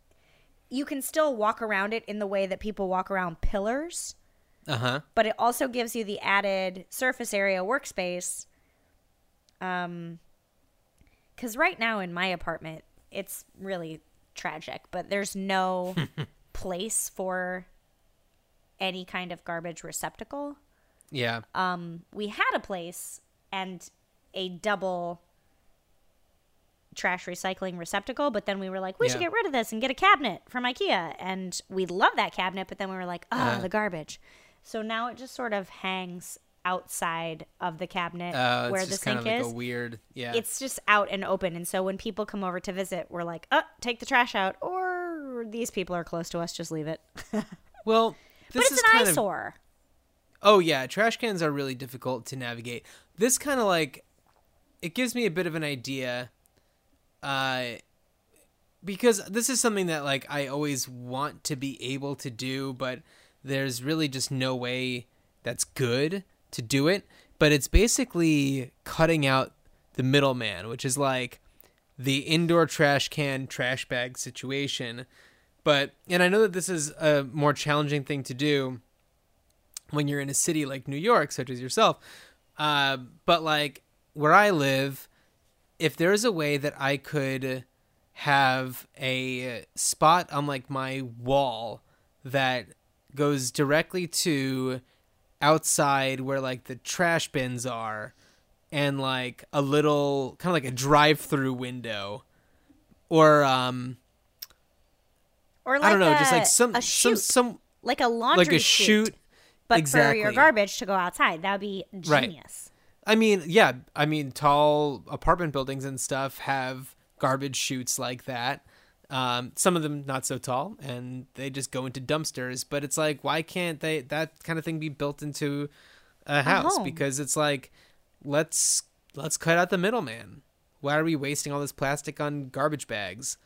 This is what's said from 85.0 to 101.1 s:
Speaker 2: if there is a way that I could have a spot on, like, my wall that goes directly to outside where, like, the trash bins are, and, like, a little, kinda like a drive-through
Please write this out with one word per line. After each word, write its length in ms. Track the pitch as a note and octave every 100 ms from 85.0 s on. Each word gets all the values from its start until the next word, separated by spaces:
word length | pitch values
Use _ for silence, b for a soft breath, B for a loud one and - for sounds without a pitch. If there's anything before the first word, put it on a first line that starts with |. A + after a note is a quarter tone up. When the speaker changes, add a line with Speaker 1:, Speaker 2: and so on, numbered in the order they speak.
| - _ _ _ _ _ _ -
Speaker 2:
if 180 | D#3+ -
there 140 | E3+
is 100 | G3+
a 80 | A#3+
way 240 | F3 D3 D3
that 180 | C#3+ -
I 160 | C#3 C#3+
could 680 | - D3+ C3+ C3 C3 B2+ - _ _ _ _
have 720 | - D3 C#3 C3 C3 C3 B2+ - -
a 680 | C3 C3 C3 B2+ B2+ A2+ -
spot 580 | - - - D#3 F3 -
on, 140 | C#3+ D3
like, 240 | C3+ -
my 320 | C3+ C3 C3+
wall 800 | B2+ A#2 A#2+ C3+ C3+ A2 A2+ A#2 _ _ _ _
that 440 | C3 C3+ C3 B2+ F2 _ _ _ _
goes 360 | C3+ D3 C#3+ B2+
directly 560 | - C#3+ D3+ E3 F#3 F3
to 760 | - F3+ C#3+ C3+ C3 C3 B2+ - _ _ _ _ -
outside 800 | C#3+ D#3 - - C#3+ C#3 C3+ C3
where, 180 | C3 C3+
like, 240 | C3 B2+
the 120 | - B2+
trash 540 | - - F3 E3 -
bins 340 | D3 B2+ B2 B2
are, 480 | A#2 A2+ G#2+ A2 b b b b _ _
and, 260 | D3 C#3+ C#3
like, 460 | C3 C3 B2 - -
a 80 | D3
little, 760 | C#3 D3 D3+ D3 C#3+ C#3 C3 -
kinda 140 | F3
like 100 | E3+
a 60 | C3
drive-through 840 | B2 C3+ D3 D3+